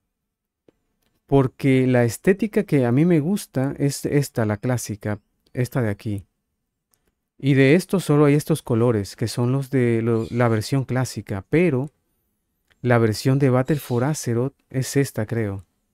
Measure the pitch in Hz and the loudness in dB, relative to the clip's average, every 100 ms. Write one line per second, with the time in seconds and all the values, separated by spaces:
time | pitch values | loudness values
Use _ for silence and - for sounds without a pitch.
0 | _ _ _ _ _ _ _ _ _ _ | _ _ _ _ _ _ _ _ _ _
1 | _ _ _ 139 131 - 135 131 127 123 | _ _ _ 2 2 0 2 2 4 2
2 | 120 - - 196 220 214 - 147 123 123 | 2 0 0 0 -2 -2 0 0 2 2
3 | 170 170 143 202 - - 131 - 143 139 | 4 2 0 -4 -4 -4 -4 -2 -2 -2
4 | 160 143 139 - 110 104 127 123 - 107 | -2 -2 -2 -2 -2 -2 -4 -4 -6 -8
5 | 107 104 _ _ _ - 123 143 117 101 | -6 -8 _ _ _ -6 -4 -2 -4 -4
6 | 113 101 - _ _ _ _ _ _ _ | -6 -8 -10 _ _ _ _ _ _ _
7 | _ _ _ _ 135 135 135 165 - 190 | _ _ _ _ 0 4 6 4 2 -2
8 | - 147 147 143 - 160 - 117 120 113 | 0 2 4 2 0 -4 -2 0 2 0
9 | 98 - 117 - 120 135 131 135 120 113 | -2 -6 -6 -2 -2 -2 -2 0 0 0
10 | 113 113 113 120 123 110 110 139 127 123 | 0 -2 -2 0 0 0 -2 -4 -2 -4
11 | 127 - - 98 - 151 180 127 143 - | -4 -8 -8 -10 -2 0 2 0 -4 -10
12 | _ _ _ _ _ _ _ _ 123 120 | _ _ _ _ _ _ _ _ 0 2
13 | 117 107 131 131 135 127 131 151 - 120 | 2 0 0 2 2 2 0 -4 -4 -2
14 | 131 156 - 117 127 - _ 131 123 139 | -2 -4 -4 -2 -4 -6 _ -6 -2 -2
15 | 135 - 107 117 107 98 - _ _ | -2 -4 -6 -4 -4 -6 -12 _ _